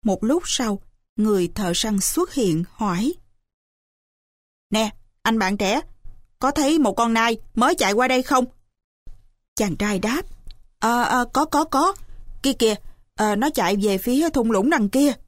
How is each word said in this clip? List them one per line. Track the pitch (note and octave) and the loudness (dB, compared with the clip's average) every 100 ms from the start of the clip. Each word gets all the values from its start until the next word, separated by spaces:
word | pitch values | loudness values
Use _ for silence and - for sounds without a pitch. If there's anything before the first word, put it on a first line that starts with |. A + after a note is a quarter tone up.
Một | A3 F#3 | 0 0
lúc | A3 E4+ - | 0 0 0
sau, | - A#3 G3+ - _ _ - | -4 -2 -4 -10 _ _ -2
người | G#3+ G3+ F3 | 2 2 0
thợ | - F#3 | -2 -2
săn | F3 - G3+ | -2 0 0
xuất | - - F4+ | 0 -2 -2
hiện | - G3+ D#3+ F3+ | 0 0 0 -4
hỏi: | - G#3 F3 B3 F4+ _ _ _ _ _ _ _ _ _ _ _ _ _ _ _ | -4 -2 0 -2 -4 _ _ _ _ _ _ _ _ _ _ _ _ _ _ _
"Nè, | G#3+ G#3+ - - _ | -2 -2 -6 -20 _
anh | G#3+ A3+ | -2 0
bạn | F#3+ G3+ | 0 0
trẻ, | F#3+ B3 - - - - - _ | 0 0 -4 -16 -18 -18 -20 _
có | - | -2
thấy | F#3+ C4+ D#4+ | 2 2 4
một | A#3 | 2
con | G3 A#3 | 2 0
nai | A3+ A#3 A3+ - | 2 2 -2 -4
mới | - B3+ | 0 2
chạy | F4+ G3 | 2 2
qua | G#3 B3+ | 2 2
đây | B3+ | 0
không?" | B3+ C4 B3+ - _ _ _ _ - - - _ _ | 2 2 2 -8 _ _ _ _ -18 -18 -20 _ _
Chàng | - G#3 D#3 | -4 -2 -2
trai | G#3 G3 | -2 -2
đáp: | G#3+ C#4+ - - - - - _ | -2 -4 -6 -14 -18 -18 -20 _
"Ờ, | A3 A#3+ | 0 0
ờ, | A#3+ B3 B3 | 2 0 0
có, | C4 | -2
có, | D4+ D4 | 0 0
có. | D#4 C4+ F4 G4+ - - - - | 0 2 0 -2 -12 -16 -14 -6
Kia | C#4 | -4
kìa, | - A3 G#3 - - _ | 2 0 0 -8 -20 _
ờ, | - G#3+ G#3 | -2 0 0
nó | C#4 | 0
chạy | D4 F#3+ G3+ | 0 0 0
về | G#3 G3 | 0 0
phía | - C4 E4 | 0 0 2
thung | C#4+ A3+ | 0 0
lũng | G#3 A#3+ | 2 2
đằng | D#4+ G3+ | 2 2
kia." | C4 C#4+ - | 2 2 0